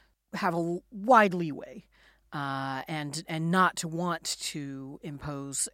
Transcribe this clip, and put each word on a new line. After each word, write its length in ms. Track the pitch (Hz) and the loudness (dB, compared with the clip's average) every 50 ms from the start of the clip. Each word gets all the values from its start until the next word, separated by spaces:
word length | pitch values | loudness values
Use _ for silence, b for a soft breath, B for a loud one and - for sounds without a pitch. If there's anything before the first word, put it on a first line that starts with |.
| b b b b _ _ - | b b b b _ _ -6
have 200 | 185 - 180 165 | -2 -2 0 0
a 40 | 170 | 0
l-, 260 | 165 170 175 175 - _ | 0 0 -2 -4 -6 _
wide 420 | - 196 196 233 254 220 214 196 175 | -12 -2 4 8 8 10 8 8 4
leeway, 520 | 180 175 156 135 - - - 131 - - _ b b b b b b b b - | 2 -2 -2 -4 -8 -10 -14 -16 -18 -20 _ b b b b b b b b -8
uh, 480 | 151 139 139 135 135 135 135 135 135 - - | -6 -4 -4 -4 -4 -2 -4 -4 -4 -6 -6
and, 340 | 160 156 147 143 139 156 - - | -6 -6 -4 -6 -6 -8 -6 -6
and 220 | 165 160 160 165 | -4 -2 0 2
not 280 | 180 190 185 170 - - | 6 6 6 6 4 0
to 100 | - 160 | -6 -6
want 500 | 160 165 180 175 170 160 - - - - | -4 -2 -2 -2 -2 -2 -4 -6 -6 -6
to 600 | - - - 156 143 139 139 135 135 135 143 - - | -6 -8 -6 -6 -6 -6 -8 -8 -10 -12 -12 -12 -10
impose 680 | 160 143 139 - 151 143 139 139 139 135 - - - | -10 -10 -8 -8 -8 -6 -6 -6 -6 -4 -4 -4 -4